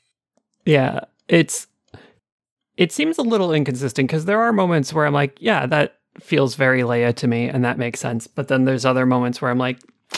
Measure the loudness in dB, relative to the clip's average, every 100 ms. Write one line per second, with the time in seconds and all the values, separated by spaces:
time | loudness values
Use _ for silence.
0 | _ _ _ _ _ _ 2 2 2 -2
1 | -10 _ 0 2 2 -2 -12 _ _ -20
2 | -20 _ _ _ _ _ _ -2 -2 0
3 | -2 -2 0 0 2 0 0 -2 -4 -2
4 | -2 -2 -2 0 0 2 2 0 0 0
5 | 0 2 -2 -2 -2 0 2 0 0 -4
6 | _ -20 -2 0 0 2 2 2 2 2
7 | 0 0 0 0 -2 -2 -2 -2 -4 -6
8 | -6 -6 -8 -8 -2 2 2 2 0 2
9 | 2 2 0 -2 -2 -2 -2 -4 _ _
10 | _